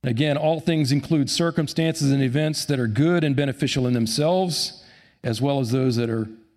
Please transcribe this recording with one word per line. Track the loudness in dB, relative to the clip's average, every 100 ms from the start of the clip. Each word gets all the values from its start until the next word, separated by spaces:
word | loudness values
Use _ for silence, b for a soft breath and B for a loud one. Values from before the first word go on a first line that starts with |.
Again, | -2 0 0 2
all | 0 0
things | 0 2 2
include | 0 0 0 0
circumstances | 0 0 0 -2 0 -2 0 0
and | 2
events | 0 0 -2 -4 -2
that | -2
are | 0
good | 2 2 2
and | 2
beneficial | 0 -2 -2 -2 0 0
in |
themselves, | 0 0 0 2 2 0 -2 -6 -8 B B B B
as | -6 -2
well | 0 0
as | 0
those | 2 2 2
that | 0
are | -2 -4 -10 _